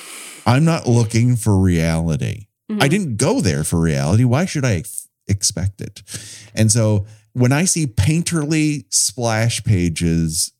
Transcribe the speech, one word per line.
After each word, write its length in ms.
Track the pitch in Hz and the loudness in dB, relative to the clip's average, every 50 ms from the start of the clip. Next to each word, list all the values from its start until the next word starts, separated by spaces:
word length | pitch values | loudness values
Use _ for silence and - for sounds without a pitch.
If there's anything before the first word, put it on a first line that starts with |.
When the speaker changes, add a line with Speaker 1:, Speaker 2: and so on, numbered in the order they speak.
| - - - - - - - - - | -20 -18 -18 -18 -18 -18 -14 -6 0
Speaker 1:
I'm 200 | 107 120 135 160 | 2 2 4 4
not 240 | 165 165 151 - 123 | 2 2 0 0 2
looking 480 | 117 120 117 107 117 113 120 123 123 | 2 2 2 2 2 2 2 2 2
for 200 | 113 - 110 101 | 0 2 2 2
reality. 920 | 92 92 92 87 82 80 82 82 82 82 82 78 64 64 55 - - - _ _ _ _ - | 4 4 4 2 2 2 0 0 0 0 -2 -2 -2 -4 -6 -6 -8 -14 _ _ _ _ -6
Speaker 2:
Mm-hmm. 140 | 214 208 | -2 0
Speaker 1:
I 60 | 135 139 | 2 2
didn't 280 | 170 214 196 143 110 | 2 0 -2 -2 -2
go 240 | 101 127 165 247 277 | 0 0 0 0 0
there 220 | 180 92 71 71 | 0 0 0 -2
for 160 | 78 - - 85 | -2 -2 0 0
reality. 460 | 82 82 73 69 69 73 98 113 127 | 2 2 0 0 0 2 2 2 2
Why 200 | 123 120 147 190 | 2 2 0 -2
should 200 | 185 - 156 131 | -2 -2 -2 -2
I 80 | 127 | 0
ex-, 360 | 98 80 - - - - - _ _ _ _ - | -2 -2 -4 -8 -12 -14 -14 _ _ _ _ -4
expect 520 | 101 98 - - - - 87 98 - - | -4 -2 -2 -4 -4 -4 -6 -6 -6 -8
it? 220 | - - - - - - - - - - - - - - | -14 -14 -14 -18 -20 -16 -16 -14 -14 -16 -18 -20 -18 -8
And 200 | - - 110 107 | -2 0 2 2
so 340 | 104 120 110 107 107 98 98 - - - _ _ - | 2 2 2 2 2 0 -2 -6 -14 -20 _ _ -2
when 160 | 123 123 123 | 0 2 2
I 140 | 139 147 185 | 4 2 2
see 220 | 185 - 170 156 | 0 0 -2 -2
painterly 1000 | 127 - - 95 151 156 170 170 - 170 160 147 147 165 156 151 151 147 143 - - | -2 0 0 2 2 2 0 0 -2 -2 -2 -2 0 0 2 2 0 -2 -4 -6 -4
splash 720 | - - - - - - 120 117 110 110 113 117 - - - | -2 -2 -2 -2 -2 -2 0 0 2 2 0 0 -2 -2 0
pages 880 | - 107 87 90 87 80 - 85 82 82 82 82 80 80 82 - - _ | 0 2 2 2 0 0 0 0 0 2 2 0 -2 -2 -4 -6 -6 _